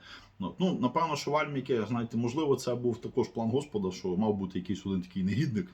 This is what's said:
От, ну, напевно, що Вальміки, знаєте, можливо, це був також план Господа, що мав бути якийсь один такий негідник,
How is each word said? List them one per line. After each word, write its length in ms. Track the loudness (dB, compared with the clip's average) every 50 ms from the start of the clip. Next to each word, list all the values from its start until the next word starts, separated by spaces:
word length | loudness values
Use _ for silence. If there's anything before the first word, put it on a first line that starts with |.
| -18 -20 -20 -20 -20 -20 _ -8
От, 200 | -8 -8 -2 2
ну, 200 | 2 2 2 2
напевно, 340 | 0 2 2 2 0 0 0
що 160 | -2 0 0
Вальміки, 540 | 2 2 2 2 -2 -4 0 0 0 0 2
знаєте, 300 | 0 0 -2 -2 -2 -2
можливо, 380 | 0 0 0 0 0 2 2 2
це 200 | 2 2 -2 -2
був 220 | 0 0 0 0
також 300 | 0 -6 -4 0 0 0
план 220 | 0 0 -2 -2 2
Господа, 420 | 0 0 0 0 -4 -2 -2 -2
що 260 | -4 -2 -2 -2 0
мав 180 | 2 2 2 2
бути 240 | 0 0 -2 -4 -4
якийсь 260 | -2 -2 -4 -4 -2
один 160 | -2 -2 -2
такий 220 | -2 -4 -4 -2 0
негідник, 460 | 2 2 2 2 2 0 -2 -2 -4